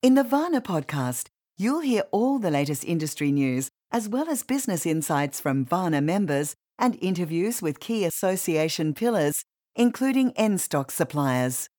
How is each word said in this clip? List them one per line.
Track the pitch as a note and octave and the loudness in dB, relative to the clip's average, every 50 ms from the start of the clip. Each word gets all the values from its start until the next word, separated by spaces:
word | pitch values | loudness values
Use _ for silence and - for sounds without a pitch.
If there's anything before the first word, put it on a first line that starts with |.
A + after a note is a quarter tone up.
In | - B3+ C4 | 6 6 6
the | C4+ C#4 | 6 6
Varna | A#3 A#3+ C#4+ D#4 F4+ E4+ C4 | 4 2 2 2 2 0 0
Podcast, | B3 - F#3+ D#3 C#3+ - - D3 C3 B2 B2 - - - _ _ _ _ _ _ | 0 0 -2 -2 -2 -2 -2 -2 -2 -2 -2 -4 -8 -12 _ _ _ _ _ _
you'll | F#3+ A3+ C#4 D#4+ | 0 0 0 0
hear | D#4+ C#4 B3 G#3 - - | 0 2 2 0 0 0
all | - G3+ A3+ B3+ C#4 C#4 | 0 0 2 2 0 0
the | G#3+ F3+ | 0 2
latest | D3+ C#3 C#3+ C#3 D3+ C#3 - | 2 2 0 0 -2 -4 -2
industry | - E3+ E3 D#3 D3+ - - D3 C#3+ | -2 -2 -2 -2 -4 -4 -2 0 2
news, | C#3+ C#3+ C#3 C3 B2+ B2+ C3+ - _ _ _ _ | 2 2 2 2 0 -2 -4 -4 _ _ _ _
as | - A#3+ A3 G#3+ | -4 -4 -4 -2
well | G#3 B3+ D4+ E4 | -2 -4 -2 -2
as | D#4 A#3+ - | -4 -6 -2
business | - C4 C#4 C4 - F#3+ D#3+ - | -2 -4 -2 -2 -2 -2 -2 0
insights | E3 D#3 D#3+ D#3 - D#3+ C#3+ C#3+ C#3+ - - | 0 0 0 0 0 0 0 0 -2 -4 -4
from | - D3+ C3+ C#3 C3 | -4 -2 0 0 0
Varna | B2 - F3+ F#3 F3 D#3 D3 | 0 -2 -2 0 0 0 0
members | C#3+ D3+ F3 G3+ G#3 D#3 C#3+ C#3 D3+ D3 - _ _ _ _ - | 0 0 0 0 0 0 0 -2 -2 -4 -8 _ _ _ _ 0
and | - B3+ - - | 0 0 0 0
interviews | - F#3 F#3+ E3+ F3+ D#3 E3 E3 F3+ G#3+ A#3+ - | -2 -2 -2 -2 -2 -2 -2 -2 -2 -2 -2 -2
with | - D#3+ C#3+ - | -4 -4 -4 -6
key | - - A3+ A3 G3 | -6 -4 -2 0 0
association | E3+ - - - F#3+ F#3 F#3 - - E3 D#3 D#3 E3 - - D#3+ D#3 D3 | -2 -2 0 0 0 0 0 0 0 0 0 0 0 0 -2 -2 -2 -2
pillars, | - A3 A#3+ A#3 G3+ D3+ D3 D3+ - - _ _ _ _ _ _ | 0 0 0 2 2 2 2 0 -2 -6 _ _ _ _ _ _
including | - A#3 B3 A#3 - B3+ C4+ C4 C4 C4 B3+ B3+ - | 2 2 2 2 2 0 2 2 4 2 2 2 2
end | G#3+ A3 G3+ F3+ | 2 2 2 0
stock | - - - D3 C#3 - | -2 0 -2 -2 -2 -2
suppliers. | - - E3 - - D3 C#3+ C3+ B2+ B2+ B2+ B2+ B2+ - - - _ | -2 -2 -2 -2 0 0 0 2 2 2 0 0 -2 -4 -8 -10 _